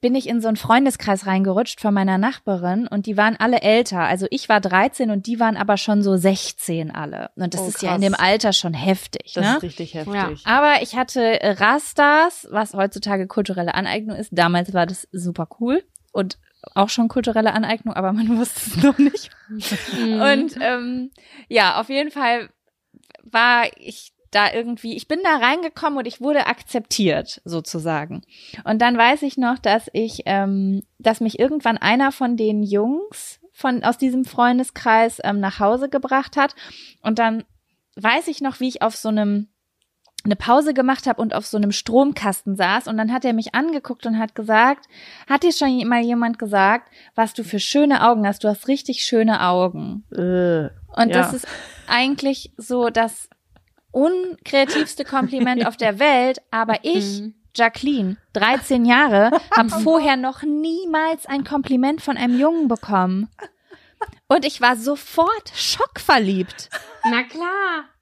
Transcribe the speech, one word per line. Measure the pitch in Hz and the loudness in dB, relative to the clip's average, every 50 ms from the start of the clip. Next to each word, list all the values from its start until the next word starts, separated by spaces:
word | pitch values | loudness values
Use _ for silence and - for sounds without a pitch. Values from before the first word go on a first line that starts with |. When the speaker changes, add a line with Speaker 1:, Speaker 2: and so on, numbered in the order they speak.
Speaker 1:
bin | - 247 247 | 2 2 0
ich | 269 254 - | 0 -2 -2
in | 233 233 | -4 -2
so | 220 226 | 0 -2
einen | 220 | -2
Freundeskreis | 202 - - 233 247 277 269 247 - - - 196 196 - | -2 2 4 4 4 4 2 0 -2 -2 -2 -2 -2 0
reingerutscht | 196 190 190 196 190 185 196 247 - - - | -2 0 2 2 2 2 0 -2 -2 -6 -4
von | - 214 202 | -2 0 0
meiner | 202 190 190 190 190 | 2 2 2 0 2
Nachbarin | 202 247 262 - _ - 196 180 175 180 180 208 240 | 0 -2 -2 -4 _ -4 -4 -2 -2 -2 -2 -2 -4
und | - - 202 196 | -4 -4 -6 -4
die | - 214 | -2 0
waren | 196 208 220 226 | 2 2 2 2
alle | - 214 233 247 240 | 0 0 0 0 2
älter. | - 202 220 226 240 233 196 180 | 4 4 4 4 2 0 -2 -2
Also | 165 - 180 185 190 - | -2 -2 -2 -4 -6 -4
ich | - 269 - - | -4 -6 -2 0
war | 220 208 | 0 0
dreizehn | 196 190 180 185 202 262 - - 262 220 | 2 2 2 2 2 2 0 -2 -4 -2
und | 208 202 190 | -2 -4 -4
die | - 240 226 | -6 -2 0
waren | 233 220 220 | 0 0 0
aber | - 202 202 208 | -2 0 0 0
schon | 202 - - 214 208 202 | 0 0 0 2 2 4
so | 196 190 | 4 2
sechzehn | 185 170 190 196 190 - - - - - - 170 165 160 156 | 4 4 2 2 2 -4 -10 -10 -10 -6 -4 -4 -4 -4 -6
alle. | - - 156 147 - - - - _ | -8 -10 -10 -10 -10 -10 -12 -12 _
Und | - 185 175 - | -6 -6 -6 -4
das | 180 | -6
Speaker 2:
Oh, | 190 180 | -6 -6
Speaker 1:
ist | - - - | -6 -4 -2
ja | 185 180 | -2 0
in | 185 | 2
Speaker 2:
krass. | 196 196 190 | 2 2 2
Speaker 1:
dem | |
Alter | - 175 185 202 220 - 214 190 | 2 2 2 2 2 2 2 0
schon | - - 180 160 | 0 0 -2 -6
heftig, | 135 143 190 190 185 - - - - - - - | -2 0 0 0 -2 -2 -12 -14 -14 -14 -8 -4
Speaker 2:
Das | 180 175 | -2 0
Speaker 1:
ne? | 208 254 311 | 0 0 0
Speaker 2:
ist | 185 | -2
richtig | 175 143 - 170 - - | -6 -10 -10 -12 -10 -10
heftig. | 165 156 202 202 | -10 -10 -6 -4
Speaker 3:
Ja. | 202 190 170 151 147 - | -4 -4 -4 -6 -8 -2
Speaker 1:
Aber | 220 226 269 285 294 294 269 - | 0 2 4 4 4 4 2 0
ich | - - | -2 -4
hatte, | 254 254 254 - 262 240 226 226 - - | -4 -4 -2 -2 0 2 2 2 2 0
äh, | 208 202 | 0 0
Rastas, | 185 196 214 254 294 294 - - - 294 285 294 302 320 349 349 - - - | 2 2 2 2 2 -2 -4 0 2 4 6 6 4 4 2 0 -6 -16 -6
was | - 208 220 202 - | -4 -4 -4 -4 -2
heutzutage | 196 190 202 - - 208 208 202 196 185 | -2 -2 -2 -2 -6 -6 -4 -4 -4 -4
kulturelle | 190 - - 202 - 190 185 175 170 - | -4 -2 -4 -2 -2 -2 -4 -4 -2 -2
Aneignung | - 196 - 107 214 214 220 214 | -4 -4 -4 -4 -6 -6 -8 -8
ist. | - 214 - - | -10 -10 -6 0
Damals | 175 175 170 175 175 180 180 190 | 2 2 2 2 0 0 0 0
war | 180 170 | 0 0
das | 165 185 - - _ - | 0 -2 -10 -12 _ -10
super | 180 175 180 170 - 165 - - _ | -8 -6 -6 -6 -6 -8 -10 -8 _
cool | 233 240 269 359 - _ _ - _ _ _ | -2 0 0 -2 -2 _ _ -20 _ _ _
und | 202 190 185 - _ _ _ _ _ - - _ | -4 -4 -4 -6 _ _ _ _ _ -20 -6 _
auch | - 196 214 | 0 0 0
schon | - - 233 226 | 2 0 0 0
kulturelle | - 262 226 240 220 226 214 220 - | 0 -2 -2 0 0 2 0 2 0
Aneignung, | 214 220 - 220 220 _ 226 - | 0 -2 -2 -4 -6 _ -8 -6
aber | - 185 190 196 | -4 -2 -2 -2
man | 214 226 220 | 0 0 0
<laughs> | 240 220 | 2 0
wusste | 247 - - - - 226 | 0 -2 -4 -10 -10 -6
es | - 170 170 | -2 4 4
noch | 285 269 - | 4 6 6
nicht. | 285 285 - 427 - - - _ _ _ | 4 2 2 -2 -10 -10 -20 _ _ _
Speaker 3:
Mhm. | 214 214 202 - 214 - - - 196 - 233 226 220 214 226 | -14 -10 -8 -8 -8 -8 -8 -8 -6 -4 -2 -2 0 2 4
Speaker 1:
Und, | 277 285 269 302 320 285 - | 4 4 2 0 -4 -4 -4
ähm, | 226 226 254 247 240 247 247 254 254 262 _ _ _ _ - - - _ | -2 -2 -2 -2 -4 -6 -8 -8 -8 -10 _ _ _ _ -20 -20 -14 _
ja, | - 233 202 185 - - | 2 2 4 4 2 -2
auf | 220 - | -4 -2
jeden | 269 277 302 311 | -2 -4 -4 -4
Fall | - 294 277 233 240 240 214 - _ _ _ _ _ _ _ _ _ - _ _ - - _ | -4 -4 0 0 0 -2 -4 -10 _ _ _ _ _ _ _ _ _ -20 _ _ -20 -20 _
war | 226 - 226 233 240 240 240 233 - - | -4 0 2 4 4 4 4 2 0 -4
ich | _ - - 214 - - - _ _ _ _ - | _ -18 -18 -18 -18 -20 -20 _ _ _ _ 0
da | 208 208 202 - | 2 2 2 0
irgendwie, | 226 233 233 240 220 - 226 233 | -2 -4 -6 -8 -10 -10 -10 -10
ich | - - _ | -10 -6 _
bin | 302 330 381 | -4 -2 0
da | 349 311 285 | 0 0 2
reingekommen | 226 247 285 339 349 320 _ - - 311 285 277 | 2 0 0 0 -4 -8 _ -4 -4 -4 -4 -4
und | 247 | -6
ich | 240 247 - | -8 -10 -6
wurde | 233 277 302 285 - | -4 0 0 0 0
akzeptiert, | - - - - - - 240 214 _ - - 208 180 151 156 - - - - _ | 0 -4 -6 -8 -8 -6 -6 -6 _ -2 0 0 0 0 0 -4 -8 -16 -16 _
sozusagen. | 175 170 165 160 - - 170 156 165 160 147 147 165 190 - - _ - - - - - - - | -10 -8 -8 -8 -8 -10 -8 -4 -4 -4 -4 -6 -8 -12 -14 -16 _ -20 -20 -20 -20 -20 -14 -6
Und | - 214 220 | -4 0 2
dann | 240 240 247 | 2 2 4
weiß | 233 226 240 285 294 - | 4 4 4 4 2 0
ich | 277 - | -4 -2
noch, | - 254 240 254 254 | -2 -2 -2 -2 0
dass | - 220 202 226 - - _ | 0 0 0 0 0 -4 _
ich, | 190 220 226 - - - | -4 -4 -4 -6 -8 -4
ähm, | - 196 196 196 196 196 196 196 196 196 196 - _ _ _ | -2 0 0 0 0 0 0 0 0 -2 -2 -6 _ _ _
dass | - 226 220 - | 0 0 0 0
mich | 226 226 - - | -2 -4 0 0
irgendwann | 233 269 302 302 - 233 226 - | 0 0 0 0 0 0 -2 0
einer | - 196 220 254 277 277 269 | 0 2 2 4 2 0 0
von | - 262 247 240 | -2 -2 -2 0
den | 226 220 214 214 208 208 | 0 0 0 0 0 0
Jungs | 196 202 202 208 233 277 320 403 427 - - - - - _ _ 359 _ | 0 2 0 2 2 0 -2 -4 -8 -12 -16 -16 -16 -18 _ _ _ _
von, | _ - 262 247 240 - | _ -4 -2 -2 0 0
aus | - 240 - | 0 0 0
diesem | 269 262 247 254 262 | -2 0 0 0 -4
Freundeskreis, | - - - 240 240 247 247 254 - _ - - 240 220 220 226 226 - - - | -4 0 2 2 4 4 2 0 -2 _ -6 0 2 4 4 4 2 0 -4 -4
ähm, | - 208 202 | -2 -2 0
nach | 196 190 - - | -2 -2 -2 0
Hause | 214 202 226 254 269 277 | 2 2 2 2 -2 -2
gebracht | 277 277 262 262 269 269 269 - - | -4 -4 -2 0 0 -2 -2 -2 0
hat. | 294 277 285 - - - - - - - - - _ _ | 0 0 0 -2 -8 -20 -20 -20 -20 -20 -20 -20 _ _
Und | 214 220 220 | -4 0 2
dann | 233 226 220 226 - _ _ _ _ _ _ _ _ _ _ | 2 0 0 -2 -8 _ _ _ _ _ _ _ _ _ _
weiß | - 196 220 240 294 339 - | -2 0 2 2 2 0 -4
ich | 294 - | -6 -4
noch, | 285 269 254 - | -4 -6 -4 -4
wie | 254 254 | -4 -6
ich | 247 - - | -4 -2 -2
auf | 226 220 | -2 -2
so | - - 220 | -4 -4 -2
einem, | 214 214 208 208 202 208 208 _ _ _ _ _ _ _ _ _ _ _ _ _ _ - _ | 0 0 0 0 0 -2 -4 _ _ _ _ _ _ _ _ _ _ _ _ _ _ -6 _
eine | 208 208 | -2 -2
Pause | - - - 240 277 302 302 294 | -2 2 4 4 4 4 2 0
gemacht | 262 254 254 269 262 - 269 | 2 2 2 0 0 0 -2
hab | - - | -2 0
und | 233 220 - | -2 -2 -2
auf | - 208 | -4 -6
so | - - | -4 -2
einem | 214 208 202 202 | 0 0 0 0
Stromkasten | - - - 226 247 277 285 - - - 208 190 - - 196 196 | -2 -4 2 4 4 4 4 0 -2 -4 -4 -4 -4 -4 -6 -2
saß. | 190 190 175 196 233 - | 0 0 0 0 -2 -2
Und | - 220 214 | -4 -4 -2
dann | 220 220 240 | -2 -2 -2
hat | 254 254 | -2 0
er | 254 226 | 0 0
mich | 220 220 - - | 0 -2 -2 -2
angeguckt | 233 277 330 330 285 - - 247 _ - | -2 0 0 -2 -4 -6 -8 -12 _ -4
und | 240 220 220 | -4 -2 -2
hat | 220 220 _ | -2 -4 _
gesagt, | - 214 214 220 214 233 262 285 277 _ _ _ - - - - - - - | -10 -2 2 4 6 6 4 4 0 _ _ _ -20 -20 -20 -20 -20 -4 -2
"Hat | 277 277 - | 0 2 4
dir | 349 311 | 2 2
schon | - 294 269 254 247 233 226 | 4 2 2 2 0 0 0
mal | 240 240 233 | 0 2 2
jemand | 233 240 240 233 233 233 - | 0 0 0 0 -2 -2 -4
gesagt, | 233 208 202 196 190 196 220 240 - _ _ - - - _ | -6 0 2 4 4 4 4 2 -2 _ _ -20 -20 -10 _
was | - 226 220 - | 0 0 0 0
du | - 226 | -10 -8
für | - - 202 | -4 -4 -4
schöne | - - - 285 294 294 277 - - | -4 0 2 4 4 4 4 4 4
Augen | 233 240 220 208 202 | 4 4 4 2 -2
hast? | 202 - - | -2 0 0
Du | 214 | -2
hast | 208 196 - - | -2 -2 0 -2
richtig | 277 277 - - 247 - - | -2 -2 -2 -6 -6 -6 -4
schöne | - 247 226 226 220 214 - 180 | 0 2 2 4 4 2 2 2
Augen." | 180 180 180 185 180 175 156 151 - - 208 - _ - | 2 2 2 2 0 -2 -6 -8 -8 -8 -10 -12 _ -6
Speaker 2:
Äh, | - 185 180 185 180 180 175 170 160 151 - - - - - - | -4 -2 0 2 2 2 2 2 0 -2 -4 -8 -14 -20 -12 0
Speaker 1:
Und | - 233 226 - | 0 0 2 4
das | 180 180 175 - | 2 2 2 -2
Speaker 2:
ja. | |
Speaker 1:
ist | 254 - - - - - - - - - - | -6 -8 -10 -16 -16 -18 -20 -20 -20 -6 -2
eigentlich | - 240 254 269 285 277 277 269 269 - - - _ | 0 0 2 0 -2 -2 -2 -4 -4 -4 -8 -18 _
so | - 226 - 247 247 240 233 | -18 -10 -6 -2 0 0 0
das | 226 226 226 226 226 - - _ _ _ _ _ _ _ _ _ _ _ _ _ - | 0 0 -2 -2 -4 -10 -18 _ _ _ _ _ _ _ _ _ _ _ _ _ -2
unkreativste | 254 277 330 370 370 359 370 339 _ _ - - 277 269 269 - 302 311 302 - - 277 | 0 2 2 2 0 -4 -6 -8 _ _ -2 0 0 0 2 0 -2 -2 -4 -6 -10 -10
Kompliment | - 269 269 254 247 262 262 240 247 254 247 226 | -4 -2 -2 -2 -2 0 -2 0 0 0 0 -2
auf | 220 220 | -2 -2
der | - 233 220 202 196 | -2 -2 -2 0 2
Welt, | 277 302 277 254 247 254 262 - _ _ - | 4 4 4 4 4 2 0 -2 _ _ -4
aber | 226 226 220 220 - - | -2 0 0 -2 -2 0
ich, | 302 339 - 202 196 202 202 208 | -2 0 0 0 -2 -6 -6 -8
Speaker 3:
Mhm. | 220 214 _ _ _ _ | -12 -14 _ _ _ _
Speaker 1:
Jacqueline, | - 233 233 233 - - 277 294 254 196 185 196 - _ _ _ | 0 0 0 0 -2 -4 -2 0 0 -2 -2 -4 -6 _ _ _
dreizehn | 220 202 220 254 269 - - 269 247 233 | 0 2 2 2 0 0 0 0 2 4
Jahre, | 240 240 254 294 277 220 196 208 233 269 330 - - | 6 6 6 6 6 6 6 6 6 4 2 0 2
hab | 415 440 - 226 | 2 2 4 4
Speaker 3:
<laughs> | - - - | 0 0 2
Speaker 1:
vorher | 311 320 330 294 294 269 | 4 4 4 4 4 2
noch | 254 254 262 262 - - | 2 0 -4 -6 -4 -4
niemals | 302 294 302 311 330 330 349 381 339 311 311 311 320 320 311 - | -4 -2 -2 -2 -2 -2 -4 -4 -2 -2 0 0 0 -2 -4 -6
ein | - 269 277 269 | -6 -6 -6 -4
Kompliment | - 294 285 269 - 269 254 254 277 302 320 | -2 -4 -4 -2 0 0 2 2 2 0 -2
von | - - 269 | -4 -6 -4
einem | - 240 240 247 247 | -2 0 2 2 4
Jungen | 277 302 330 339 311 254 | 4 2 2 2 0 0
bekommen. | 233 226 - - 208 190 185 185 185 190 214 226 _ - 415 - _ _ _ _ 370 _ _ _ _ _ 440 - - _ _ _ | 0 -2 -2 -2 0 2 2 2 0 -2 -4 -6 _ -18 -20 -20 _ _ _ _ -20 _ _ _ _ _ -12 -12 -12 _ _ _
Und | 269 285 269 | 2 2 2
ich | 294 - - | -2 -4 2
war | 247 240 254 | 2 2 2
sofort | 226 220 269 294 277 - - - - 330 359 453 427 - - - | 2 -2 -4 -4 -4 -6 -6 0 0 2 2 0 -4 -6 -12 -10
schockverliebt. | - - - - - 480 554 _ - - - 320 254 220 190 196 185 180 - - - - - - - - - - - - - | -6 -4 -4 -2 -2 -2 -4 _ -10 2 2 4 4 4 2 0 -2 -2 -4 -6 -18 -16 -12 -12 -12 -12 -14 -16 -4 -2 0
Speaker 3:
Na | 240 240 254 | 0 0 -2
klar. | 247 - 320 339 349 370 403 392 370 339 311 294 _ _ _ | -4 -8 -8 -6 -4 -2 -2 -2 -2 -4 -6 -8 _ _ _